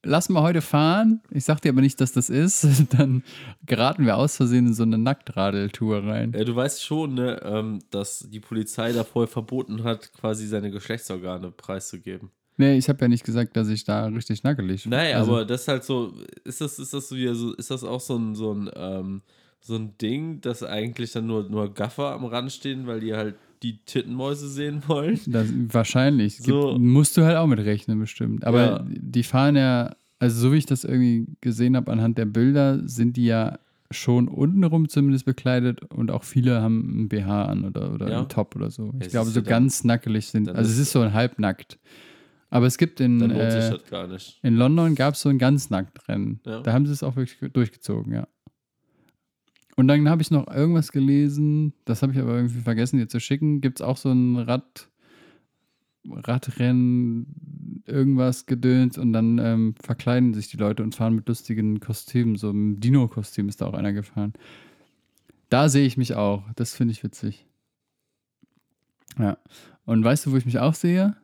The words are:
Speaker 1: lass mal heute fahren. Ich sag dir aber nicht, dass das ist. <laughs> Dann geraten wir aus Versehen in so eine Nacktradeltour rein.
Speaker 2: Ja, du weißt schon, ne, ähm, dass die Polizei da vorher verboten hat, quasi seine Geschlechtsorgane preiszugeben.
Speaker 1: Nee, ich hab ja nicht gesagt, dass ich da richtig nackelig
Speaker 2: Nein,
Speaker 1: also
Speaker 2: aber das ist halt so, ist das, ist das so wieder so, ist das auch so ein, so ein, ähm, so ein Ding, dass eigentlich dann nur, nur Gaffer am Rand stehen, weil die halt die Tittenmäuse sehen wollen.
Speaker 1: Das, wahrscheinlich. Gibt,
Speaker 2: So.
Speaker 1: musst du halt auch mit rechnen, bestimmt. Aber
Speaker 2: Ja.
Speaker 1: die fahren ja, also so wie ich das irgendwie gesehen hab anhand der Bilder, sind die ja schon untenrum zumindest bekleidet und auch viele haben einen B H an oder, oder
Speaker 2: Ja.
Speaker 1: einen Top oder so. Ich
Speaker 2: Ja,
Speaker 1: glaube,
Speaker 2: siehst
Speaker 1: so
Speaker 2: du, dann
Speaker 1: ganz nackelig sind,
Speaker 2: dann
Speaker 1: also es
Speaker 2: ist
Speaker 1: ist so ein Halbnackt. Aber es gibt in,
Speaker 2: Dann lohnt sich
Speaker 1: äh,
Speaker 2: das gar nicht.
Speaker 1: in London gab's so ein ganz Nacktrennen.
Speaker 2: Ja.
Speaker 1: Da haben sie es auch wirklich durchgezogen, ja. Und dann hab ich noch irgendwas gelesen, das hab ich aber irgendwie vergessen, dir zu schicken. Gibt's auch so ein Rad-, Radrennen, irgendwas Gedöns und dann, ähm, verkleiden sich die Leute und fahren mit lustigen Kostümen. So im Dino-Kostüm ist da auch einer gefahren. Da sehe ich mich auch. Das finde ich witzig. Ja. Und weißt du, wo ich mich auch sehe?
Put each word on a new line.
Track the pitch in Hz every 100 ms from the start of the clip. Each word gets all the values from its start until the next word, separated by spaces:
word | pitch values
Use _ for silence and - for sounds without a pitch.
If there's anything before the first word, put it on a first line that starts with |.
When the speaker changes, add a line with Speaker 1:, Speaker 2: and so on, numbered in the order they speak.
Speaker 1:
lass | - 151 -
mal | 180
heute | 160 170
fahren. | - 147 156 190 220 220 _
Ich | 143 -
sag | 151
dir | 156
aber | 131
nicht, | 135 -
dass | 131
das | - -
ist. | 131 175 - 151 131
<laughs> | 139 127
Dann | 139 127 - - 127 - -
geraten | 113 123 165 123
wir | 101
aus | 143 -
Versehen | 123 123 120
in |
so | 113
eine | 113 110
Nacktradeltour | 120 143 - - 98 101 101 - 107 104 101
rein. | 110 117 110
Speaker 2:
Ja, |
du | 113 120
weißt | 139 -
schon, | - 151 156
ne, | 127 123 101
ähm, | - 107 110 104 _
dass | 98 101 - -
die | 107
Polizei | - 113 107 - 117
da | 117
vorher | 110 120 113
verboten | 120 113 127 - 107
hat, | 117 110 -
quasi | _ 113 110 107
seine | 107 101
Geschlechtsorgane | 98 - 113 - 92 90 90 92
preiszugeben. | - - 95 - 90 92 92 95 _ _ -
Speaker 1:
Nee, | 139 135
ich | 131
hab | 139
ja | 123
nicht | 120
gesagt, | - 117 117 113
dass | 107
ich | 107 -
da | 107 110
richtig | 113 - 107
nackelig | 135 139 95 95 110
Speaker 2:
Nein, | 123 165 120
Speaker 1:
also | 113
Speaker 2:
aber | 120 107
das | 123
ist | -
halt | 131 131
so, | 127 110 53 - -
ist | - -
das, | 147 -
ist | 131
das | 139 131
so | 131
wieder | 123
so, | 117 117
ist | - 120
das | 131 120
auch | 127
so | - 120
ein, | 110 107
so | 110
ein, | 101 101 -
ähm, | 92 95 95 98 _ _ _ _
so | - 113
ein | 110 _
Ding, | 107 135 160 156
dass | 120 113
eigentlich | - 107 113 117 117
dann | 117 113
nur, | 110 98
nur | 107 104
Gaffer | 101 104 - 143
am | 120 123
Rand | 120 131
stehen, | - 143 135 123
weil | 113
die | 110
halt | 110 107 101 _ _
die | 120 110
Tittenmäuse | - - - 127 135 147 143
sehen | 139 147 147 139
wollen. | 165 156 220 -
Speaker 1:
Das, | 117 110
wahrscheinlich. | 120 117 117 110 127 135 139 104 -
Gibt, | 123
Speaker 2:
So. | 139 143 127
Speaker 1:
musst | 120 135 147 -
du |
halt | 160 165
auch | 160
mit | 113
rechnen, | 104 104 - 107
bestimmt. | 107 - 113 107 117
Aber | 123 117
Speaker 2:
Ja. | 101 -
Speaker 1:
die | - 123 123
fahren | 120 131 139 143
ja, | 131 123 120 - _ _
also | 123 117
so | 123
wie | 151
ich | 139
das | 135 -
irgendwie | 127 123 117 113 -
gesehen | 123 113 123 127
hab | 117
anhand | 113 113 113
der | 110
Bilder, | 113 127 143 139 135 -
sind | 120 117 120
die | 120
ja | 113 110 - _ _ _
schon | - - 123 123
untenrum | - 143 190 175 165 156
zumindest | 147 143 135 135
bekleidet | 131 127 127 123 120 -
und | 120 117
auch | -
viele | - 135 123 117
haben | 110 113 -
einen | 110 107
B | 104 98
H | 104 98
an | 101 98
oder, | - 98
oder | 110 98
Speaker 2:
Ja. | 117
Speaker 1:
einen | 139
Top | - 104 -
oder | 110
so. | 113 107 131
Ich | 90
Speaker 2:
Ja, |
Speaker 1:
glaube, | 117 113
Speaker 2:
siehst | 113
Speaker 1:
so |
Speaker 2:
du, | 113
dann |
Speaker 1:
ganz | 113 131 -
nackelig | 120 117 113 107 -
sind, | 113 104
Speaker 2:
dann | 90
Speaker 1:
also | 113
es | 113
Speaker 2:
ist |
Speaker 1:
ist | 143
so | 135
ein | 110
Halbnackt. | 104 123 - 101 - - - _ - - - _ _ _
Aber | 120 123
es | -
gibt | 165 -
in, | 127 120
Speaker 2:
Dann | 113
lohnt | 117 113
sich | 113 113
Speaker 1:
äh, |
Speaker 2:
das | - -
gar | 92 90
nicht. | 92 - _
Speaker 1:
in | 127 117
London | 127 165 165 139
gab's | 135 143
so | 147
ein | 135
ganz | 127 143 -
Nacktrennen. | 95 95 - - 104 101 110 -
Speaker 2:
Ja. | 113
Speaker 1:
Da | 120
haben | 120 143
sie |
es | 143
auch | 143 127
wirklich | 123 - 139
durchgezogen, | 127 113 _ - 110 110
ja. | - - _ _ _ _ _ _ _ _ _ _ _ _ _ _ -
Und | 131
dann | 147 151
hab | 165
ich | 156
noch | 151 -
irgendwas | - 156 165 -
gelesen, | 143 135 143 147 143 151 151 151 - -
das | 113
hab | 135
ich | 135
aber | 120 120
irgendwie | 123 120
vergessen, | 117 113 123 135
dir | 110
zu | 120
schicken. | - 143 156 147
Gibt's | 135 127
auch | 82 135
so | 139
ein | 127 123 123
Rad-, | 117 127 - - - _ _ _ _ _ _ _ _ _ _ _ -
Radrennen, | - - 127 - - 123 123 123 123 120 117 135 - - - - - -
irgendwas | 139 135 131 127 123 -
Gedöns | 123 127 127 127 -
und | 120
dann, | 113 113 117
ähm, | 113 113 110 110
verkleiden | - 113 - 123 123
sich | 107 101
die | -
Leute | 104 110
und | 107 -
fahren | 113 110
mit | 110
lustigen | 117 - 110 107 107
Kostümen. | - 110 - 123 117 104
So | 107
im | 104 104 101
Dino-Kostüm | 117 139 120 - 104 - 101
ist | -
da | -
auch |
einer | - 101
gefahren. | 101 104 - 104 - - - - _ _ _ _ _ _ _ _
Da | 123 151
sehe | 139 135
ich | 127
mich | 120 113
auch. | 104 101 101 113
Das | 117 -
finde | 117
ich | 110
witzig. | 110 - 110 - _ _ _ _ _ _ _ _ _ _ _ _ _ _ _ _ _ -
Ja. | 107 - _ - - _ -
Und | 113
weißt | 113 147 143
du, |
wo | 131
ich | 123
mich | 120
auch | 135
sehe? | 160 175 180 196 -